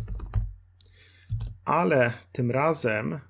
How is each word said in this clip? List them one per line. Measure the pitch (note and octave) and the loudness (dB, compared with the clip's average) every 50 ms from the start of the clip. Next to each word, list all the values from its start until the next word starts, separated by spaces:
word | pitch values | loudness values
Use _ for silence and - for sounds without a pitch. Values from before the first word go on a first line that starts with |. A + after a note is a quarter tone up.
| - - - - - - - - - - - - - - _ - - - - - - - - - - - - - - - - - - | -6 -6 -8 -8 -8 -4 -2 -2 -2 -4 -8 -14 -20 -20 _ -20 -20 -20 -20 -20 -20 -20 -20 -20 -10 -8 -6 -6 -6 -8 -10 -6 -2
ale | - C#3 E3 F3+ F3+ D#3 C3 B2 A#2 - - - _ | 0 2 2 4 4 6 6 4 4 2 -4 -10 _
tym | - - B2 A#2+ | -4 -2 0 0
razem | A#2+ C3 D3 D#3+ D#3+ D3+ - A#2 G#2+ G#2+ A2+ C#3+ E3 C#3+ - - | 2 2 2 2 2 2 0 0 0 0 -2 -4 -6 -8 -8 -8